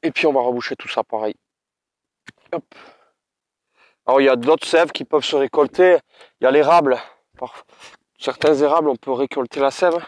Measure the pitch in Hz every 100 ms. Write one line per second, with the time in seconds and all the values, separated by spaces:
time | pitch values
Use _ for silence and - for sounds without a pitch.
0 | 160 - 160 135 123 123 - 131 - -
1 | - 110 107 - _ _ _ _ _ _
2 | _ _ - _ _ 165 _ - - _
3 | _ _ _ _ _ _ _ _ _ _
4 | - 135 135 127 123 165 - 165 165 -
5 | - 151 - 147 135 - 143 - 185 165
6 | _ _ - _ 127 143 147 170 143 120
7 | - _ _ _ 127 - _ _ - _
8 | _ _ - 127 151 143 143 160 151 123
9 | - 127 139 - 123 - 139 - 180 170